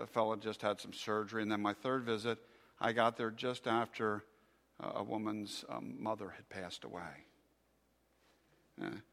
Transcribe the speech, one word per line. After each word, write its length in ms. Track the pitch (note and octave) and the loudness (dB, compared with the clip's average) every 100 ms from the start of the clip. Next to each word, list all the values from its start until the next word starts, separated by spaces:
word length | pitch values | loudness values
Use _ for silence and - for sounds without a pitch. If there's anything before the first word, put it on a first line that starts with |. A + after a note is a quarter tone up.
| A2+ | -2
fellow 240 | A#2+ A2 G#2 | 2 4 2
just 260 | G#2+ G#2 | -2 0
had 200 | G#2+ G2+ | 0 0
some 100 | - | -4
surgery, 500 | - - G#2+ G#2 A2 | -6 0 0 0 0
and 80 | G#2+ | 2
then 120 | G#2 | 2
my 120 | G#2 | 2
third 300 | G2+ B2+ C3 | 0 0 0
visit, 360 | A#2 A2 A#2 A2+ - - - - | 2 0 0 -2 -4 -20 -18 0
I 100 | A#2 | 2
got 240 | A#2 A#2 A#2 | 6 6 6
there 160 | A2+ | -2
just 340 | A2+ B2+ B2 B2 | 0 -2 0 4
after, 600 | A#2 A2+ - A2 G#2 - - _ _ _ - | 4 4 2 2 2 -4 -20 _ _ _ -10
uh, 80 | - - | -4 -2
a 80 | |
woman's, 600 | G#2 A2 G#2+ G#2+ G2+ - - | -2 -2 0 -2 -4 -6 -6
um, 260 | A#2+ G#2 - | -6 -6 -4
mother 360 | A2 G#2+ F#2+ F2+ | -2 -2 -4 -10
had 140 | G#2 | -12
passed 340 | G2 F2+ - | -8 -8 -8
away. 420 | - F2+ E2 - - - _ _ _ _ _ _ _ _ _ _ _ _ _ - | -8 -8 -8 -12 -18 -20 _ _ _ _ _ _ _ _ _ _ _ _ _ -8
Uh, 60 | - G2+ - | -6 -6 -12